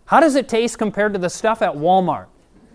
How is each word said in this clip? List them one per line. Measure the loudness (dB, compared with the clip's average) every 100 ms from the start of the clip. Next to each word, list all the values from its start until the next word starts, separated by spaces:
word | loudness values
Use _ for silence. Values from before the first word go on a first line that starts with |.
| 0
How | 4
does | 4
it | 2 0
taste | -2 -2 -2
compared | -4 -2 -2
to | -2
the | -4
stuff | -2 -2 0
at | -2
Walmart? | 0 2 2 2 -4 -8 _ _ _ _